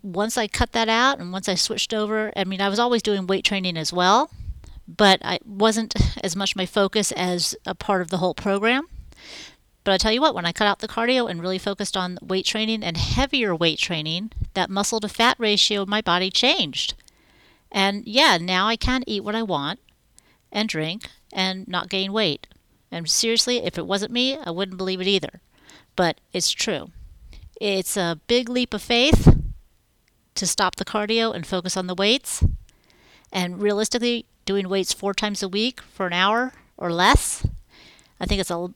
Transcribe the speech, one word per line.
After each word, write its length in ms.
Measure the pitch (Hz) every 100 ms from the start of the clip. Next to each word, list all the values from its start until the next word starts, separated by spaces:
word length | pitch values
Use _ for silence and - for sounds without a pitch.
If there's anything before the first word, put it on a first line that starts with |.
once 340 | 202 175 220 247
I 80 | 208
cut 240 | - 240
that 160 | 233 220
out 300 | 226 262 175
and 140 | 175
once 160 | 190 196
I 80 | 180
switched 360 | - 202 -
over, 400 | 220 214 220 214 -
I 80 |
mean, 160 | 190 190
I 80 | 202
was 100 | 196
always 240 | 240 233
doing 240 | 214 196 180
weight 180 | 190
training 320 | - 196 185 165
as 160 | 151
well, 380 | 180 180 226 311 - - - - - -
but 340 | 165 202 190
I 160 | - 175
wasn't 500 | - 196 220 214 226 - - -
as 140 | 190 175
much 180 | 190
my 120 | 190 180
focus 440 | 214 196 214 202
as 440 | - 180 175 - - 196
a 80 |
part 280 | 185 - 190
of 60 | 165
the 100 | 180
whole 160 | 180
program. 520 | - 202 196 220 262 339 - - - - - - - _ _
But 100 | 202
I 40 | 190
tell 140 | 220
you 80 | 240
what, 140 | 302
when 120 | 180 170
I 60 |
cut 160 | - 208
out 100 | 196
the 80 | 220
cardio 420 | - 233 262 226
and 120 | 170
really 180 | 180 185
focused 380 | 202 196 202 220
on 220 | 185 175
weight 240 | 175 190 -
training 380 | 214 220 226
and 120 | 180 165
heavier 580 | - - 269 277 214
weight 260 | 165 170 -
training, 500 | - 160 156 170 220 - -
that 160 | 190 180
muscle 300 | 190 202 220
to 80 | 208
fat 280 | - 233 -
ratio 420 | 214 208 - 202
of 60 | 190
my 120 | 208
body 300 | 190 175 190
changed. 640 | - 254 370 156 - - - _ _ _ _ _ _ _
And 360 | 196 196 202 -
yeah, 320 | 240 302 175
now 280 | 180 185 208
I 80 | 226
can 260 | - 262 247
eat 160 | 202
what 100 | 208
I 80 | 220
want 380 | 214 151 143 - _ _ _ _ _ _ _
and 160 | 208 220
drink 400 | 156 160 202 - - _
and 340 | 190 185 190 180
not 220 | 180 180
gain 240 | 190 196
weight. 340 | 214 190 139 - _ _ _ -
And 160 | 170 160
seriously, 500 | - 226 226 247 247
if 200 | - -
it 80 | 160
wasn't 260 | 196 208
me, 240 | 240 254 277
I 140 | 180
wouldn't 260 | 170 196 185
believe 240 | 185 185
it 80 | 185
either. 320 | 190 - - _ _ - - _ -
But 240 | 175 - _
it's 180 | 185 -
true. 400 | - - 156 - - - - - - - -
It's 360 | 202 196 - 208
a 240 | 170 160 -
big 220 | 240 240
leap 260 | 247 247
of 80 | 214
faith 540 | - 240 269 - - - - - _ _ _ _ _ _ _
to 120 | - 185
stop 300 | - 185 -
the 80 |
cardio 500 | 185 214 208 226 226
and 120 | 180 -
focus 300 | 185 180 190
on 100 | 180
the 80 |
weights. 500 | 180 202 262 - - - - - _ _ _ _ - _
And 300 | 185 180 180
realistically, 640 | 208 208 214 240 240 233 - _
doing 240 | - 196 185
weights 240 | 196 180
four 220 | - 202
times 280 | 190 208 202
a 60 | 190
week 320 | 202 240 -
for 260 | - - 180
an 60 |
hour 400 | 175 196 226 254 - _ -
or 160 | 175
less, 540 | 170 196 311 - - - - - - - - _ -
I 60 | 185
think 140 | 202
it's 100 | 180
a 40 |
l-, 200 | 170 180